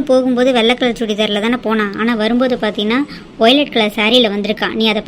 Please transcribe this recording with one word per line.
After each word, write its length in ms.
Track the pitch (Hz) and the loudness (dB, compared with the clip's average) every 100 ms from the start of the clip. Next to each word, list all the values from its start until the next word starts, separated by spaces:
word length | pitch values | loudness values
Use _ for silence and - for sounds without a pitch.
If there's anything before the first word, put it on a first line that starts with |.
| 285 | 4
போகும்போது 380 | 262 254 247 254 247 | 2 2 2 2 2
வெள்ளை 140 | 226 247 | 2 2
கலர் 220 | 254 226 | 0 -2
சுடிதாரில் 440 | 220 208 214 208 220 | -4 -2 -2 -2 -2
தானே 140 | 247 214 | -2 -2
போனா, 180 | 220 208 208 | -2 -2 -2
ஆனா 120 | 226 226 | -2 0
வரும்போது 320 | 220 240 254 247 | 0 0 0 0
பார்த்தீங்கன்னா 380 | 214 208 208 247 285 - - - | -2 -2 -2 -2 -2 -8 -14 2
வயலட் 340 | 226 285 294 240 | 4 4 2 0
கலர் 220 | 208 214 | -2 0
சாரியில் 340 | 214 247 233 202 | 2 4 2 0
வந்திருக்கா. 340 | 196 190 202 220 | -4 -4 -4 0
நீ 60 | 220 | 0
அதை 100 | 214 | 0